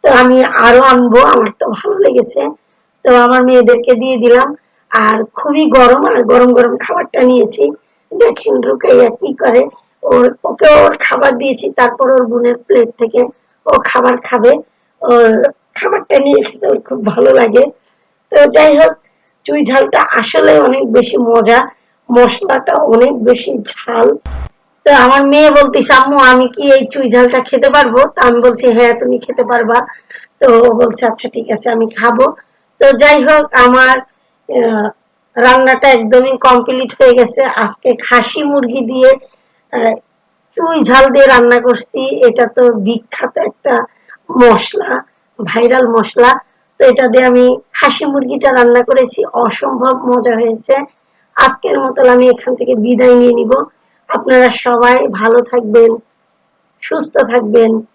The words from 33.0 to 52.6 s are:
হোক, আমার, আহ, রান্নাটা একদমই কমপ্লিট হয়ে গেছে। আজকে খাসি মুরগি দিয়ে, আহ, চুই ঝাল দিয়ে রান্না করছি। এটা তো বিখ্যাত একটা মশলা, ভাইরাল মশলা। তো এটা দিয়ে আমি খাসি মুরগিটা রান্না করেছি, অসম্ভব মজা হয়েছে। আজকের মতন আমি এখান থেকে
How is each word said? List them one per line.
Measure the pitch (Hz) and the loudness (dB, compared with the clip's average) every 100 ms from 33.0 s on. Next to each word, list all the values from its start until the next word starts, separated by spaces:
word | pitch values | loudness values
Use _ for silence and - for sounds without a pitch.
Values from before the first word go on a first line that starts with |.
| 294 302 | 2 2
হোক, | 269 302 294 | 2 0 0
আমার, | 262 247 254 254 254 - _ _ _ - 247 | 2 2 2 2 0 -4 _ _ _ -6 -4
আহ, | 233 214 214 - _ _ _ 240 | -2 -4 -6 -10 _ _ _ -2
রান্নাটা | 247 262 262 254 277 | 0 2 0 0 2
একদমই | 247 220 247 262 254 | 0 2 2 2 0
কমপ্লিট | 262 247 240 254 254 - | 2 2 0 -6 -6 2
হয়ে | 262 | 2
গেছে। | 240 240 - | 4 0 -2
আজকে | 262 - 208 - 254 240 | -4 -4 -6 -4 -4 -4
খাসি | - 247 226 - | -2 -2 -2 -6
মুরগি | 294 285 247 262 | -4 -4 -4 -6
দিয়ে, | 226 254 254 269 _ _ _ _ _ | -6 2 4 4 _ _ _ _ _
আহ, | - 453 - _ _ _ _ _ - | -4 -4 -4 _ _ _ _ _ -8
চুই | 330 330 | -4 -2
ঝাল | 233 262 269 | 0 2 2
দিয়ে | 269 269 | 4 4
রান্না | 247 240 240 | 4 2 0
করছি। | 240 240 - - 262 277 247 | 0 -4 -6 -8 -8 0 0
এটা | 226 240 | 0 -4
তো | - 247 | 0 0
বিখ্যাত | 220 196 226 _ - 254 - | 0 -4 -6 _ -12 -10 -8
একটা | 415 _ 285 240 240 _ _ - - 254 | -10 _ -4 -4 -6 _ _ -20 -10 2
মশলা, | 240 214 - - - 254 - _ _ - | 4 4 -2 -8 -8 -8 -10 _ _ -14
ভাইরাল | 185 226 240 262 240 | -8 -2 0 0 0
মশলা। | 226 214 - 247 - _ _ _ _ | -2 -4 0 0 0 _ _ _ _
তো | 262 | 0
এটা | 254 254 | 2 0
দিয়ে | 247 254 | 2 2
আমি | 247 247 247 _ | 2 2 0 _
খাসি | - 277 262 302 | -4 -4 -4 -6
মুরগিটা | 277 254 277 277 | -6 -6 -4 -2
রান্না | 254 240 240 | 2 2 2
করেছি, | 240 262 240 - - | 2 0 -2 -4 -6
অসম্ভব | 240 233 - 277 254 254 254 247 | -4 -4 -4 -8 -4 -4 -4 -2
মজা | 247 233 226 | -2 -2 -2
হয়েছে। | 233 226 - 269 285 _ _ _ _ - | -4 -6 -4 -4 -4 _ _ _ _ -2
আজকের | 262 262 - 277 | -2 -2 -6 -4
মতন | 262 254 254 | -4 0 2
আমি | 247 254 | 4 2
এখান | 247 - | 0 -4
থেকে | 247 | -6